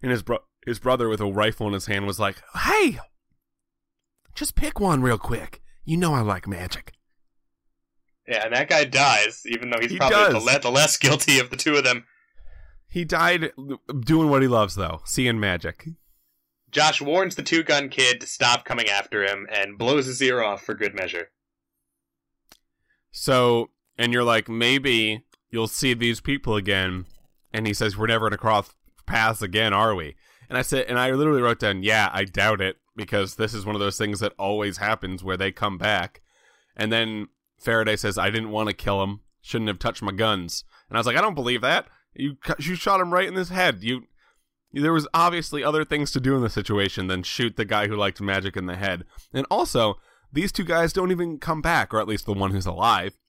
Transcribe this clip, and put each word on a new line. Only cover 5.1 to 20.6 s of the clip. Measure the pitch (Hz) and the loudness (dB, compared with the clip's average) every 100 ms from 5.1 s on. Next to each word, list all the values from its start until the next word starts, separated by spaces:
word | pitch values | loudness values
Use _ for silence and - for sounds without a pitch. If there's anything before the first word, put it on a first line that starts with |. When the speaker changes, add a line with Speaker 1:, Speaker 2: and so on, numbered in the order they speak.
| 113 | 0
Speaker 1:
quick. | - 113 - - - - | -2 -4 -6 -16 -20 -16
You | - 165 | -4 0
know | 175 | 2
I | 143 | 2
like | 107 92 - | 0 -2 -4
magic." | 92 92 - - - _ _ _ _ _ _ _ _ _ _ _ _ - | -8 -8 -10 -14 -20 _ _ _ _ _ _ _ _ _ _ _ _ -6
Speaker 2:
Yeah, | 117 110 | -4 0
and | |
that | 120 147 | 0 2
guy | 165 | 2
dies, | 139 131 139 110 107 - - | 4 4 4 4 2 -2 -8
even | 117 123 | -6 -4
though | 120 | -2
he's | 120 | -2
Speaker 1:
He | - | 0
Speaker 2:
probably | 135 208 | 4 6
the | 208 | 6
Speaker 1:
does. | 123 | 4
Speaker 2:
le-, | 117 139 | 2 2
the | 127 | 2
less | 131 151 - | 4 4 4
guilty | 135 120 - 135 | 4 4 4 4
of | 123 | 4
the | 120 | -2
two | 156 147 | 2 2
of | |
them. | 127 120 - _ _ - - - - - _ | 2 0 -4 _ _ -18 -16 -16 -20 -20 _
Speaker 1:
He | 175 | -6
died | 170 170 170 175 160 - 139 135 - 143 | -2 2 2 2 -2 -8 -10 -10 -6 -6
doing | 113 160 156 | 4 6 6
what | 139 | 6
he | 135 | 6
loves, | 120 104 | 4 2
though, | 85 87 80 | 0 -4 -6
seeing | - - 123 113 | -4 0 0 2
magic. | 101 87 85 - 160 165 _ _ _ _ _ _ _ | 0 0 -4 -10 -16 -18 _ _ _ _ _ _ _
Speaker 2:
Josh | 143 151 147 | 2 2 2
warns | 143 170 185 - | 0 0 0 -4
the | |
Two | - 165 | 0 0
Gun | 160 147 139 | 2 0 0
Kid | 135 127 120 | 2 2 2
to | 123 | -4
stop | - 123 120 | 0 2 2
coming | - 120 110 | 0 -4 0
after | 101 98 107 | -2 -2 -2
him | 98 98 104 | -2 -2 -4
and | 107 101 101 | -4 -4 -2
blows | 117 147 131 | 0 0 0
his | 127 | 0
ear | 135 123 | 0 2
off | 110 98 | -2 -4